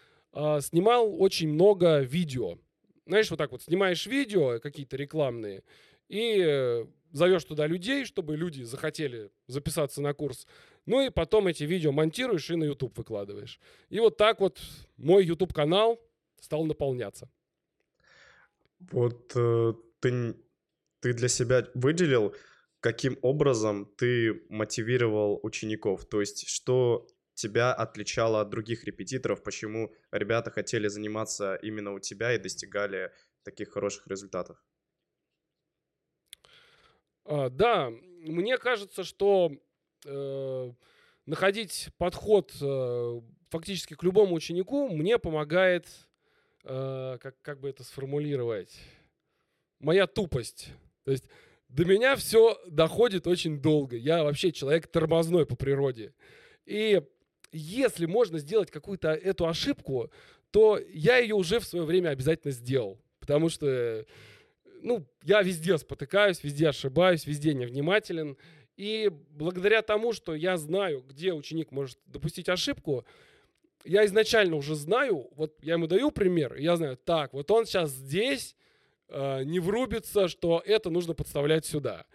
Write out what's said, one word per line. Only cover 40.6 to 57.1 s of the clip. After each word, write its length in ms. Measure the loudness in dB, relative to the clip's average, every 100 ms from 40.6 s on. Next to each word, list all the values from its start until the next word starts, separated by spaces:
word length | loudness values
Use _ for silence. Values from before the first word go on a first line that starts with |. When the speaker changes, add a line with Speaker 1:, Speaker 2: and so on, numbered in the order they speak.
| -8 -14 _ _ _ _ -10
Speaker 1:
находить 600 | -2 0 0 -4 -10 -12 -6
подход, 560 | -6 -4 2 2 2 -6
э, 600 | -6 -4 -2 -4 -4 -8 -12 _ _
фактически 440 | -10 -8 -10 -10
к 80 | -4
любому 320 | 0 4 4
ученику 540 | 2 -4 -6 -2 -2 -2
мне 300 | -2 0 0
помогает, 680 | 0 -4 0 2 4 2 -4 -20 _ _ _ _ _ _
э, 540 | -12 -8 -6 -6 -8 -10
как, 200 | -14 -18
как 180 | -16 -12
бы 80 | -12
это 140 | -12
сформулировать, 920 | -16 -12 -6 -4 -2 -2 -2 -4 -8 -16 -20 _ _ _ _ _ _ _ _ _
моя 260 | 2 2 2
тупость. 640 | 0 -4 -4 -8 -12 -20 -20 _ _
То 60 | -4
есть 120 | -4 -6 -20 _ _ _
до 160 | 0
меня 300 | 4 4 4 2
все 440 | 4 6 6 4 -2
доходит 580 | 2 2 4 4 2 0
очень 340 | 0 -2 0
долго. 360 | 2 4 2 -4
Я 260 | 0 2
вообще 300 | 2 0 -2
человек 340 | -2 0 0 2
тормозной 600 | 0 2 2 4 2 2
по 100 | -2
природе. 580 | -2 0 -2 -4 -12 _ -20 -20 -20 _ -8
И 360 | -2 2 2 2